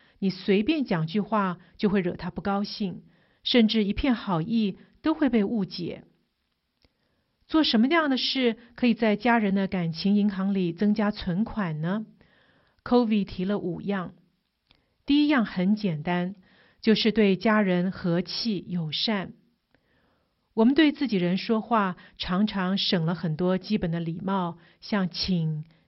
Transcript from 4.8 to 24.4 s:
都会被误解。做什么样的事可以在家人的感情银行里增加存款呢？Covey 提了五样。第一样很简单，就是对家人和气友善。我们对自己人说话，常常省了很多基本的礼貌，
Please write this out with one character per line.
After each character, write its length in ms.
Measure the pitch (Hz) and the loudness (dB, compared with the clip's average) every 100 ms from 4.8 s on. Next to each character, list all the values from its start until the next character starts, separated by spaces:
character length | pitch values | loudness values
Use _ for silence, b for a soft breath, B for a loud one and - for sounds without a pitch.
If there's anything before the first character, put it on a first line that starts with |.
| B B | B B
都 120 | 311 | -4
会 140 | 311 277 | 0 2
被 140 | 233 | 2
误 220 | 196 233 | 0 -2
解。 400 | 185 - 165 - - _ _ _ _ _ _ _ _ _ _ _ _ _ - | -4 -6 -10 -10 -16 _ _ _ _ _ _ _ _ _ _ _ _ _ -2
做 140 | 320 | 0
什 160 | 294 226 | 2 4
么 80 | 254 | 4
样 240 | 339 302 | 2 2
的 60 | 254 | 0
事 400 | - 269 240 220 B | -2 0 0 -2 B
可 140 | B 247 | B 0
以 60 | |
在 200 | 220 226 | 2 2
家 240 | 208 240 233 | 2 2 2
人 160 | 208 | 2
的 140 | 196 190 | 0 0
感 240 | 190 165 | -2 -4
情 240 | 160 196 208 | -2 2 2
银 160 | 208 | 2
行 200 | 190 196 | 0 -2
里 200 | 196 175 | 0 0
增 220 | 165 208 | 0 0
加 180 | 208 208 | 2 0
存 320 | 208 - 175 | -2 -4 -2
款 360 | 233 226 180 151 | -2 -4 -4 -4
呢？ 240 | 160 208 214 - b b b b b b | -4 -4 -6 -16 b b b b b b
Covey 420 | - 247 233 214 | 0 2 4 2
提 200 | 190 - | 0 -4
了 160 | 185 202 | -2 -2
五 200 | 180 165 | -4 -6
样。 340 | 165 196 170 - _ _ _ _ _ _ _ _ | -4 -6 -6 -14 _ _ _ _ _ _ _ _
第 200 | - 285 | 2 4
一 40 | 294 | 4
样 160 | 285 | 4
很 320 | 196 185 180 208 | 2 0 0 2
简 260 | 202 151 | 0 -4
单， 320 | 170 175 180 202 b b b b | -2 -2 -2 -6 b b b b
就 160 | - 208 | 2 4
是 160 | 214 | 2
对 240 | 208 202 185 | 4 4 4
家 260 | 226 214 | 2 2
人 300 | 190 180 185 | 2 2 0
和 280 | 180 180 170 | -2 -2 -2
气 440 | 170 - 233 190 - | -2 -4 -4 -4 -4
友 240 | 175 156 | -6 -4
善。 420 | - - 202 170 - _ _ _ _ _ _ _ _ _ _ _ | -4 -2 -4 -6 -12 _ _ _ _ _ _ _ _ _ _ _
我 100 | - | 2
们 100 | 226 | 4
对 160 | 285 302 | 6 4
自 160 | 294 277 | 2 0
己 120 | 190 | 0
人 180 | 175 185 | 0 0
说 240 | - 220 | 0 -2
话， 360 | 214 226 190 170 B B | 0 0 0 -4 B B
常 300 | - 185 214 | -4 0 0
常 300 | 196 185 196 | 0 -2 -2
省 280 | - 185 160 | 0 0 0
了 80 | |
很 220 | 175 175 156 | -2 -4 -2
多 220 | 180 185 | 0 0
基 200 | 185 208 | 0 -2
本 140 | 175 | -2
的 80 | 170 | -4
礼 200 | 165 175 | -4 -6
貌， 380 | 185 196 | -4 -2